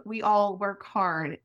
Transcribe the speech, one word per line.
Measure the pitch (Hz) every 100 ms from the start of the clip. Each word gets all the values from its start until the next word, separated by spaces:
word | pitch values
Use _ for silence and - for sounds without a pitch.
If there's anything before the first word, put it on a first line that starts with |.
| 208
we | 220
all | 208 208 202 190
work | 202 196 -
hard | 208 180 160 156 -